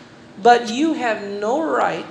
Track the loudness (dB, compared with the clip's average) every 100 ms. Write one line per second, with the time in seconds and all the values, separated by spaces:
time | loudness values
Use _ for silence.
0 | -20 -20 -20 0 4 4 2 -2 0 0
1 | -2 -4 -6 -6 -2 -2 0 0 0 -2
2 | -10